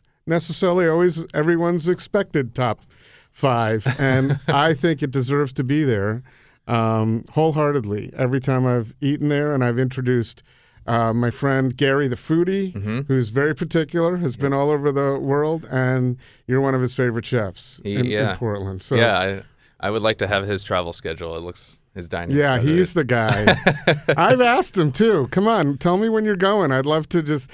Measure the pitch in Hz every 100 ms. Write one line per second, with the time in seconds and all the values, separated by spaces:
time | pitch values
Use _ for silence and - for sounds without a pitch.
0 | _ _ - 165 165 165 190 175 170 160
1 | 180 160 165 156 151 170 170 175 156 180
2 | - 208 196 156 123 - 123 110 - _
3 | - - _ - 143 120 110 110 131 127
4 | 139 131 135 143 - 139 160 147 170 147
5 | 143 131 120 143 143 135 131 147 147 107
6 | 101 113 127 _ _ _ - 117 113 113
7 | 110 113 - - 160 151 147 143 104 104
8 | - - 127 135 131 131 127 123 113 -
9 | 139 143 147 143 147 139 123 120 131 131
10 | 127 123 113 - - _ _ _ - 117
11 | 113 113 120 113 139 135 131 127 143 135
12 | 139 123 - 160 175 196 190 180 104 113
13 | 139 131 110 117 147 151 165 170 151 170
14 | 165 180 170 123 139 139 143 147 143 139
15 | 139 139 139 143 151 165 165 131 127 131
16 | 127 123 - _ - 127 135 131 127 -
17 | 127 117 - 123 101 - - - 104 104
18 | 123 104 107 90 113 101 98 95 - 123
19 | 117 95 95 98 - _ _ _ 98 110
20 | 107 110 95 98 98 98 - 92 85 85
21 | 87 82 85 82 87 90 - - _ 95
22 | 85 90 85 143 143 127 131 165 180 180
23 | 135 120 110 101 202 180 - 147 - 147
24 | - 147 180 254 240 254 349 196 151 127
25 | 226 190 120 - 208 226 143 139 175 180
26 | 226 220 214 202 196 208 185 131 135 156
27 | 151 175 151 151 -